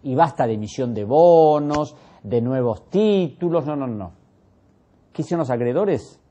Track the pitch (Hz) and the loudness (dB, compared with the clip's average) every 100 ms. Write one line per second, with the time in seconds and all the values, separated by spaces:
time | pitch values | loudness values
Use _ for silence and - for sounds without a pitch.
0 | 139 151 165 - 127 107 107 - 127 107 | -4 0 0 2 -2 -2 -6 -6 -6 -4
1 | 104 143 175 165 156 147 147 147 151 - | 0 4 6 8 6 2 0 -4 -4 -10
2 | - _ 104 117 117 131 123 107 _ 190 | -20 _ -4 -2 0 -2 -2 -4 _ 0
3 | 214 202 170 - 175 165 147 147 131 107 | 2 2 -2 -4 -2 -2 -2 -6 -6 -8
4 | 92 - _ _ _ _ _ _ _ _ | -10 -16 _ _ _ _ _ _ _ _
5 | _ - 156 175 135 123 120 135 202 143 | _ -10 -6 -4 -2 -2 -2 0 0 -2
6 | - _ _ | -6 _ _